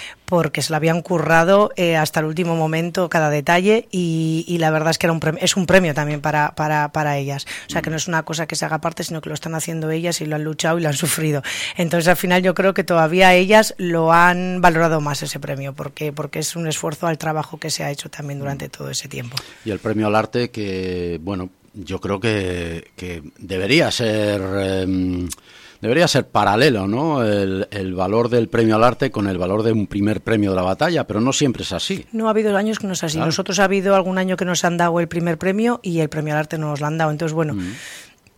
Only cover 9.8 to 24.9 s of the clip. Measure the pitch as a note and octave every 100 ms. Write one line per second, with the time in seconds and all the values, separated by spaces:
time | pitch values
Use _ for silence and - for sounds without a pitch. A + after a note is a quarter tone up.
9.8 | D#3 D#3+ F3 E3+ D3+ D3+ D3+ D#3 E3 E3+
10.8 | D#3+ C#3 D#3 - D#3+ D3 - - - -
11.8 | E3+ E3+ E3 F3 F#3 F3+ F#3 F3+ F#3+ F#3+
12.8 | E3+ E3+ D#3+ F3+ F#3 F3+ F#3+ G#3+ A3 -
13.8 | F3+ E3 E3 E3 F3 F3+ F#3 F3+ F3 D#3+
14.8 | E3 D#3 D3 C#3+ - C#3+ D3 C#3 C#3 C#3
15.8 | C#3+ C#3 D3+ C#3+ C#3+ D#3 D3+ E3+ E3 D3
16.8 | E3 D3+ E3+ D#3 E3 D#3 D3 D#3 D#3+ -
17.8 | D3+ C#3+ D3+ - D3 C#3+ C#3 C#3 C#3 -
18.8 | - C3+ C3+ C#2 B2 C3 - - A2 F#2+
19.8 | A2+ G#2+ G#2+ G#2+ G#2+ A#2+ A#2+ - G2+ F#2+
20.8 | F#2 F2+ F2 E2+ E2 G2 F2+ - _ A2
21.8 | F2 F#2+ - G2 A2+ G#2+ F#2 F2+ E2+ E2
22.8 | - - F2+ E2+ D2 - F2 F#2 G2 D3
23.8 | C3 - A#2 G#2+ G#2 G2+ F#2+ G2 F#2+ F#2+
24.8 | F#2